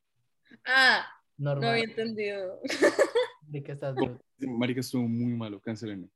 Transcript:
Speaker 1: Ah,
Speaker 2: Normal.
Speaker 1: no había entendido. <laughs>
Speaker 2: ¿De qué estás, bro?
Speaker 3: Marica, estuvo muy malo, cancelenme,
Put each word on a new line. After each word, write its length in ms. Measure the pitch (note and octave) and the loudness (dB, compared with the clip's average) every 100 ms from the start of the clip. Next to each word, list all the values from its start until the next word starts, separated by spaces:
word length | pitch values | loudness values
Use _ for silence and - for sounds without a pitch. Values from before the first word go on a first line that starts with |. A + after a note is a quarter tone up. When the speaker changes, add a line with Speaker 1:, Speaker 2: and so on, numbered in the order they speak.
| _ _ _ _ _ - - | _ _ _ _ _ -10 2
Speaker 1:
Ah, 400 | C4 C4 G#3 - - _ - | 6 6 6 0 -12 _ -6
Speaker 2:
Normal. 240 | C#3+ C#3+ | -2 0
Speaker 1:
no 60 | A#3 | 2
había 120 | A#3 A3+ | 2 0
entendido. 720 | A3 A3+ G#3+ G3+ G3+ F#3 - | -2 -4 -4 -4 -4 -8 -8
<laughs> 680 | C#4 D4+ E4+ - - A#4 B4 - | -6 4 4 6 2 2 0 -4
Speaker 2:
¿De 220 | - D3 | -12 -10
qué 80 | C#3 | -8
estás, 240 | C#3 C#3+ C3 | -6 -4 -2
bro? 240 | C3 B2 _ - | -2 -4 _ -10
Speaker 3:
Marica, 400 | C3+ A#2 B2 B2 | -6 0 0 0
estuvo 260 | B2 B2+ A#2+ | -2 -2 0
muy 260 | A#2 A#2+ | 0 0
malo, 260 | A#2+ A2 G2+ | -2 -6 -8
cancelenme, 480 | - A2 A2+ G2 F2+ | -8 -8 -6 -10 -12